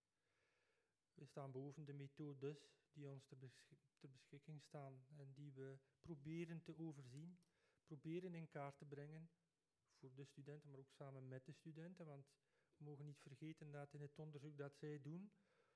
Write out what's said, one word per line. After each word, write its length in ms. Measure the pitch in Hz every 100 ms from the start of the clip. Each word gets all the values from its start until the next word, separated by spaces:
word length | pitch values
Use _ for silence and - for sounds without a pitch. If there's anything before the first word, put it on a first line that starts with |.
| _ _ _ _ - - _ _ _ _ _
We 100 | - 147
staan 260 | - 139
boven 320 | 131 139 139
de 80 | 147
methodes 680 | 143 139 - 151 139 139 151 - - -
die 160 | - 143
ons 180 | 139 -
ter 120 | 131
besch-, 340 | 131 - - - - _
ter 120 | 147
beschikking 520 | 131 - 143 - 151
staan 420 | - 151 139 131 127 147
en 160 | 139
die 200 | 135 147
we 260 | 131 135 135 - _
proberen 640 | - 156 143 165 165 165
te 140 | 165 156
overzien, 600 | 165 143 131 131 165 180 - - - -
proberen 500 | - 151 156 170 185
in 140 | 170 160
kaart 300 | 151 139 -
te 60 | 147
brengen 440 | 139 147 156 165 - _ _ _ _ _ -
voor 160 | 135
de 100 | 127
studenten, 460 | 139 - 139 147 151
maar 80 | 135
ook 100 | 135
samen 360 | - 139 135 131
met 180 | 127 131
de 60 |
studenten, 540 | 143 165 156 170 185 165
want 200 | 139 135 - _ - - -
we 80 |
mogen 200 | 147 143
niet 160 | 147 139
vergeten 500 | - 139 156 156 151
dat 240 | 143 143
in 60 | 151
het 180 | 143 -
onderzoek 380 | 156 147 143 147
dat 200 | 143 -
zij 240 | 151 147
doen, 320 | 139 170 208 - - - -